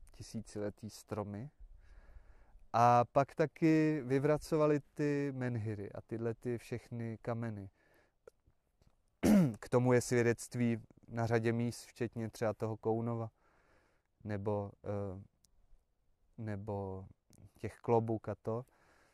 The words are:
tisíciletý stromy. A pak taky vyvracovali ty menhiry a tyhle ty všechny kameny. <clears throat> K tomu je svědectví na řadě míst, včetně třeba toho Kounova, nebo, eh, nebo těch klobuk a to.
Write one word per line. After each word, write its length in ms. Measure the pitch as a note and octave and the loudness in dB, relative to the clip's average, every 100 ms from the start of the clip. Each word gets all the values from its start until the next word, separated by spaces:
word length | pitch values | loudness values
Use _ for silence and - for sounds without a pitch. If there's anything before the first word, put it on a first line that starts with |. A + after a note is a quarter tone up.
| - | -20
tisíciletý 800 | - - A2+ - G#2 G#2 - G#2 | -20 -12 -12 -10 -8 -8 -8 -14
stromy. 600 | - - G#2 G2+ G2+ C#3+ - - - - - - - - - - - - | -16 -10 -8 -8 -10 -12 -16 -20 -20 -20 -20 -20 -20 -20 -20 -20 -20 -2
A 320 | A2+ A#2+ A#2+ | 4 6 6
pak 300 | A#2+ C#3+ C#3 | 4 2 0
taky 680 | - D#3 - D#3+ D#3 D#3 D#3 | 0 -2 2 4 4 4 0
vyvracovali 760 | B2 C#3 D3 D3+ - D#3 D3+ D3 - | 0 2 2 0 0 2 4 2 -2
ty 380 | - D3 C#3+ C#3+ C3 | -4 -2 0 -2 -4
menhiry 560 | B2 A#2 A2 G2+ G2 | -4 -2 -4 -6 -8
a 80 | - | -12
tyhle 340 | - A2+ A#2 | -8 -6 -4
ty 240 | A2+ B2 A#2 | -4 -4 -6
všechny 600 | - A#2 - A#2+ A2+ A2 | -6 -10 -8 -8 -8 -8
kameny. 480 | - A#2 A#2 G2+ G2 _ _ _ _ _ - - _ _ _ _ _ _ _ _ | -6 -6 -6 -8 -12 _ _ _ _ _ -20 -20 _ _ _ _ _ _ _ _
<clears throat> 360 | - G#3 C#3+ G#2 | 6 6 6 0
K 80 | - | 0
tomu 240 | B2 B2+ | 2 6
je 80 | B2 | 4
svědectví 800 | - B2 A#2 A2+ - A#2+ A#2+ A2+ - _ - | 6 4 4 2 -2 -2 0 0 -6 _ -8
na 160 | A#2 A2+ | -4 0
řadě 260 | A#2 A2+ | 2 2
míst, 320 | A#2 A#2+ - | 0 -2 -6
včetně 460 | - - A#2 A#2 A2 | -12 -6 -6 -6 -8
třeba 240 | - A2 | -2 -2
toho 220 | - A2 G#2+ | -2 -6 -4
Kounova, 540 | A2+ A2+ A#2 A#2 A2+ - _ _ _ _ _ _ _ _ | -2 -2 -2 -4 -8 -12 _ _ _ _ _ _ _ _
nebo, 480 | G#2 G2+ G#2 G#2 G2+ - | -8 -4 -2 -4 -4 -10
eh, 380 | G2+ G2+ G2+ F#2+ - _ _ _ _ - _ _ _ _ _ - | -8 -6 -6 -10 -16 _ _ _ _ -20 _ _ _ _ _ -10
nebo 680 | G#2+ G2+ G#2+ G2+ F#2+ F#2+ F#2+ _ _ - - _ | -6 -6 -6 -6 -6 -8 -12 _ _ -20 -20 _
těch 220 | G#2+ - | -12 -6
klobuk 480 | - A#2 A2+ A2 - | 2 2 2 -2 -6
a 60 | |
to. 300 | G2+ A2+ A2+ - _ _ _ _ | -8 -6 -6 -8 _ _ _ _